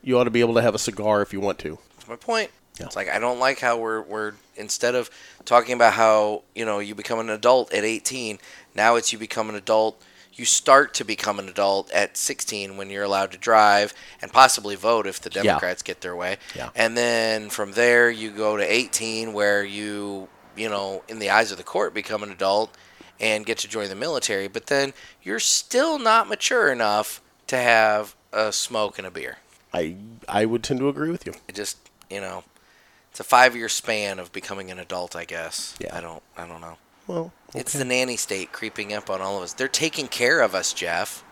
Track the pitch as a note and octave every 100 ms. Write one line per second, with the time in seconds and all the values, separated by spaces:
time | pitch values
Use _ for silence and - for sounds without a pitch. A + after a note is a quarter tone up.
0 | C3 B2 A#2+ A2+ A#2 A#2 A#2 G#2+ - G2
1 | G#2+ G#2 G2+ G2 G2+ - D2+ D#2+ _ _
2 | - A#2 - A3+ G#3 _ _ - - -
3 | F#2+ F#2 A#2 B2 B2+ C3+ B2+ A#2 A2+ A2
4 | D#2 G#2+ G#2+ G#2 _ - G#2+ - A#2+ B2
5 | A2+ - - - - A#2+ A#2 B2 A#2 A2
6 | A2+ G#2+ G#2+ G#2+ _ - A2+ G#2 G#2 G#2
7 | G2+ A#2 A2+ G#2+ A#2+ B2+ A#2 G2+ G#2+ A2+
8 | - C3 A2+ G2+ - - - - G#2+ A#2
9 | A2 A2+ A2 - A2 G#2 F#2+ A2 A2 -
10 | _ _ _ - A#2+ - - C3+ C#3 -
11 | G#2+ G#2+ - G2+ G2 F#2 G2 G2 - -
12 | G2+ - - C#3 - G#2+ G2 G2 G2 G2
13 | G2+ G2 G2 - - A2 G#2+ G2+ G#2 -
14 | - - F#2+ A#2 C3 - G#2 G2 G#2 A#2
15 | G2 F#2 - F#2+ G#2 D#2+ F2+ F#2 - F2+
16 | F2+ F2 F2+ G2+ - - - - A2+ A#2
17 | A#2+ A#2 A2+ A2 G#2+ - G2+ G2 A#2+ A#2+
18 | A#2+ A2+ A2 G#2 G#2+ G#2+ F#2 G#2+ A#2 -
19 | A2+ A2+ A2+ G#2 G2+ G2+ G2+ G2+ G#2+ G#2
20 | G2+ G2 F#2 _ - G#2 A2 G#2 G2 G2
21 | - A2+ G2+ G2+ A2+ F#2+ F2+ F3+ F2+ G#2+
22 | - A2 G#2 F#2 G2 G2+ A2 - - -
23 | - _ A2 G#2+ G#2+ A2+ G#2 G#2+ G2+ F#2+
24 | D3 D3 - G2+ G2 A2+ - C#3 C#3 -
25 | - _ - G#3+ - - - B3 D#4 D4+
26 | A3+ A3+ G3+ - - B3+ F3+ B2 A2 G#2+
27 | G#2+ - _ _ - B2+ A#2+ A2+ A2 G#2+
28 | G#2 - _ G#2 A2 - - A#2 G#2 -
29 | F#2+ E2+ B1+ - _ _ _ F2+ D#2+ F2+
30 | G#2+ A2+ - G#2 A2 A#2 A2+ B2+ C#3 C#3
31 | D#3 F3 - F2 - G2 G#2 - _ _
32 | _ G2 F#2+ F2+ - _ _ _ _ _
33 | _ - - B2+ B2+ A#2+ A2+ - - A2
34 | G2+ F#2+ F2 G2 - G2 F#2 F#2 F2+ F2+
35 | F2+ E2+ E2+ E2+ E2 - - - - E2+
36 | E2+ E2 _ - E2+ E2 E2+ E2 _ _
37 | - E3+ E3 _ - B2 B2+ C#3+ B2+ B2+
38 | B2+ A#2 - G2 F#2 - A2 - G2+ G#2
39 | G2+ F#2+ F#2+ G2 F2 - C3 - D#3 D#3+
40 | C3 - B2 D#3+ A2 F#2 F2 - F2 E2+
41 | E2+ - -